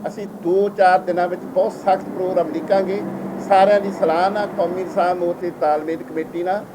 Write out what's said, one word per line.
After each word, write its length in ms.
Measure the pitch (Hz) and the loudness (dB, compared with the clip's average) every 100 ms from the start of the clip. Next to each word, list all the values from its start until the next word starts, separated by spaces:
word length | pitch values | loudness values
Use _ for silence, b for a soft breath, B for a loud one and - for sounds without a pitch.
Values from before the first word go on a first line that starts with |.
| 160 | -8
ਅਸੀਂ 200 | 220 202 | -8 -12
ਦੋ 420 | - 170 190 202 | -6 0 2 2
ਚਾਰ 300 | 202 185 185 | 4 6 6
ਦਿਨਾਂ 300 | - 175 180 | 2 0 0
ਵਿੱਚ 120 | 180 | -2
ਬਹੁਤ 320 | - - 208 | -2 0 0
ਸਖਤ 300 | - 196 190 | 0 0 0
ਪ੍ਰੋਗਰਾਮ 460 | - 185 185 185 160 | 0 -6 -2 0 0
ਲਿਖਾਂਗੇ, 500 | 160 156 196 190 196 - - - - - | -4 0 0 2 -4 -4 -8 -8 -8 2
ਸਾਰਿਆਂ 320 | 196 196 202 | 6 6 4
ਦੀ 120 | 196 | 2
ਸਲਾਹ 380 | 196 170 160 190 | 0 0 2 0
ਨਾਲ, 180 | 208 202 - | 0 -4 -2
ਕੌਮੀ 260 | 170 180 | -2 -2
ਇਨਸਾਫ 340 | 175 185 175 180 | -4 0 0 0
ਮੋਰਚੇ 360 | 175 175 175 - | -2 -2 -6 -2
ਤਾਲਮੇਲ 420 | 151 151 156 165 | 0 0 -2 -6
ਕਮੇਟੀ 400 | - 160 156 170 | -6 -6 -6 -4
ਨਾਲ। 220 | 175 202 - | -2 -2 -4